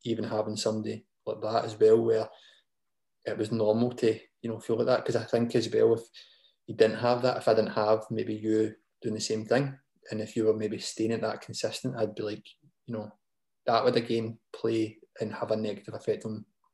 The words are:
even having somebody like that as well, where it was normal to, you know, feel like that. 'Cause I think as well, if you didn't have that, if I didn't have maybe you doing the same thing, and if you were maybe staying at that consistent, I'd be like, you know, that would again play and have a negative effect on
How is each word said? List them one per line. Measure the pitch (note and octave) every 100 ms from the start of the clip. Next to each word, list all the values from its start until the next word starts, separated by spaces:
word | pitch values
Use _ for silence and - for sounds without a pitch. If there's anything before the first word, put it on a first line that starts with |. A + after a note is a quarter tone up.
even | A#2 A2
having | G#2+ A2 G#2+ G#2
somebody | A#2+ A2 A2 A2 - _ A#2+
like | A2
that | A2 A2+
as | A#2 A2
well, | A2 A2+
where | A#2 A2 G#2+ - - _ _ _ _ _ _ _ A2+
it | G2+
was | G#2+
normal | A#2 G#2+ A2+ B2
to, | B2 A2+ A2 - _
you | A#2
know, | A2
feel | - A2+
like | B2
that. | B2
'Cause | - A#2
I |
think | - A#2+ A#2 A#2+
as | A2
well, | A2 A2+
if | A2+ - - - _ _ _ -
you | A2
didn't | A2 G#2+
have | A#2+ A#2+
that, | B2 -
if | A#2
I |
didn't | A2 G#2
have | A2 G#2+ A2 -
maybe | A2 A2
you | G#2+ G#2+ G#2+ G#2+ - _ _
doing | A#2 G#2+
the |
same | - A2
thing, | A2 B2 C#3 - _ _ -
and | G#2+
if | A2
you | A#2+ A2
were | A2
maybe | G#2+ A2
staying | - - A2+
at | A2+
that | A2 G#2+
consistent, | - - G#2+ - C3
I'd | A#2+ G#2
be | G#2+
like, | G#2 G#2+ - - _ _ -
you |
know, | A2 G#2+ - _ _ _ _ -
that | A2+
would | B2 A#2
again | A#2 A2+ A2 A2+ _
play | - A2+ A2+ G#2+ - - -
and | A2
have | - A2
a | A2
negative | G#2+ G2+ -
effect | G#2+ - -
on | A2 G#2+ - _ _